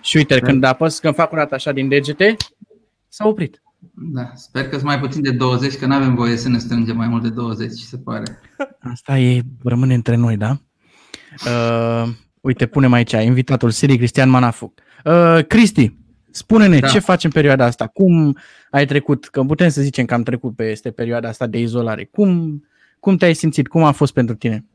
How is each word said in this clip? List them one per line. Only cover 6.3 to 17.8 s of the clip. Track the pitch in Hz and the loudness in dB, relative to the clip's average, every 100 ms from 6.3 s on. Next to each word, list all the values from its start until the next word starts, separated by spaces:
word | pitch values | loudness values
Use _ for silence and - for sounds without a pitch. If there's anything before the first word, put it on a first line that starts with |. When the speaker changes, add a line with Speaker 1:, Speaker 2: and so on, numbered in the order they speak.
| 117 | -2
Speaker 2:
să | 131 | -2
ne | 120 | -2
strângem | 117 117 113 117 | -2 -4 -2 -2
mai | 117 | -2
mult | 117 | -2
de | 113 | -4
douăzeci, | 113 117 107 - - | -6 -8 -8 -8 -12
se | - 127 | -16 -16
pare. | - 113 - - _ _ 277 _ 131 | -12 -10 -12 -16 _ _ -14 _ -14
Speaker 1:
Asta | 120 - 135 | -14 -4 0
e, | 123 123 123 - | 2 0 -4 -8
rămâne | 123 120 131 | -4 -2 0
între | 127 117 117 | 0 0 0
noi, | 120 110 | 0 0
da? | 107 139 _ _ _ _ _ - _ - - | -2 -4 _ _ _ _ _ -20 _ -12 -6
Uh, | 120 117 117 117 117 117 117 _ _ | -2 0 0 -2 -2 -4 -8 _ _
uite, | 135 127 120 | -4 -2 0
punem | - 135 | 2 4
aici | 120 117 | 4 2
invitatul | 113 110 127 127 131 120 | 0 2 2 0 0 0
serii, | 110 143 131 | 0 2 2
Cristian | 120 - 131 | 2 2 4
Manafu. | 127 123 - 113 _ _ _ | 4 2 -2 -12 _ _ _
Uh, | - 170 170 165 151 | 2 4 6 4 4
Cristi, | 220 226 - 113 - _ _ _ | 4 4 4 0 0 _ _ _
spune-ne, | - - 220 202 160 | -20 0 4 6 6
Speaker 2:
Da. | 135 | 4
Speaker 1:
ce | 165 | 0
faci | - 180 | 2 0
în | 165 | 2
perioada | 151 147 135 | 2 2 4
asta? | 123 120 | 2 0